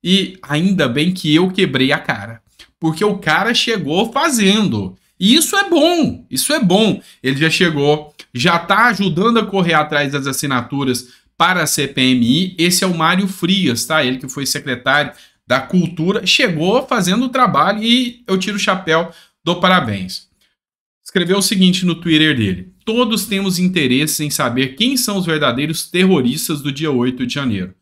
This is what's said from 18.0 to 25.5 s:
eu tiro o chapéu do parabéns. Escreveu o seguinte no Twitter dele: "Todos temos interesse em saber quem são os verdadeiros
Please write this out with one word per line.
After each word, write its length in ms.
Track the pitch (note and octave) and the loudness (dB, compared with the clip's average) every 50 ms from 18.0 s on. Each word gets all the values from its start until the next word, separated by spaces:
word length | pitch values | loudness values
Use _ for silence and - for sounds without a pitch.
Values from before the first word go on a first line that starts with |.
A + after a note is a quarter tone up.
| B3+ A#3+ A#3+ - _ | 2 -2 -6 -12 _
eu 100 | - F#3+ | -4 -2
tiro 200 | F#3+ F#3 G#3+ G#3 | -2 -2 -4 -4
o 20 | G3+ | -2
chapéu 520 | A3 A#3 F#3+ F#3 - D#3+ D#3+ E3 F3 F3 - - - _ _ _ _ | -2 -2 -2 -2 -2 0 0 0 0 -4 -10 -20 -20 _ _ _ _
do 100 | E3 F3 F3 | -4 -2 0
parabéns. 680 | - F3+ F#3 F3+ C#3+ A2 G2+ G2 F#2 F#2 - - - _ _ _ _ _ _ _ _ _ _ _ _ _ _ _ _ | 2 2 2 2 0 -2 -4 -6 -6 -10 -10 -14 -16 _ _ _ _ _ _ _ _ _ _ _ _ _ _ _ _
Escreveu 340 | - _ F#3+ F3 E3+ F#3+ | -4 _ -2 0 2 0
o 40 | G3+ | 0
seguinte 440 | G3 - A3 F#3+ F#3 F3+ F3+ F#3 F3+ | 0 0 2 4 4 4 4 2 0
no 100 | F3+ E3 | -2 -2
Twitter 400 | E3+ - E3+ D#3 D3+ D#3 D#3 C#3 | -2 0 2 2 4 4 4 2
dele: 380 | B2 G#2+ F#2+ F#2 F2 - - _ _ _ | 2 0 -2 -2 -4 -8 -18 _ _ _
"Todos 420 | A3+ A3 B3 B3 G#3+ A3+ G3+ - | -2 0 0 0 0 0 -4 -4
temos 340 | - G3+ G3 G3 F#3+ F#3 E3+ | -4 -4 -2 -2 -2 0 0
interesse 680 | F3+ F3+ F#3 F3+ C#3+ B2+ B2 C3 D3+ D3+ - - D3+ | 0 0 2 0 0 2 2 0 0 -2 -4 -4 -4
em 40 | D3 | -4
saber 380 | - - C#3+ B2 A#2 B2+ C3+ B2+ - | -2 -2 -2 -2 0 -2 -2 -2 0
quem 220 | - A3 C4 C#4+ | -2 0 0 0
são 200 | B3 - - G3+ | 0 -2 -2 -2
os 80 | G3 E3+ | -2 -2
verdadeiros 600 | E3 D#3 D3+ D3 C3 | -2 0 0 0 0